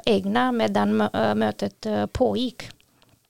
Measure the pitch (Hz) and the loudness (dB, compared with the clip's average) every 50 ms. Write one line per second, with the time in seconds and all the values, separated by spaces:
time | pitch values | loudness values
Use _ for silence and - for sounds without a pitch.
0 | - - 214 196 190 196 208 247 254 254 240 226 220 214 196 208 208 208 214 220 | 0 2 0 2 0 0 0 0 0 0 0 0 0 0 2 2 2 2 2 2
1 | 208 208 - 196 226 214 208 214 220 214 214 - 202 196 - - - 220 214 208 | 0 0 0 0 0 2 2 2 0 0 -2 -2 -6 -6 -6 -8 -6 -4 -2 -2
2 | 208 202 - - 254 226 202 220 254 240 - - - - - _ _ _ _ _ | -2 -2 0 0 0 0 0 0 -4 -4 -6 -10 -18 -18 -18 _ _ _ _ _
3 | _ _ _ _ _ _ | _ _ _ _ _ _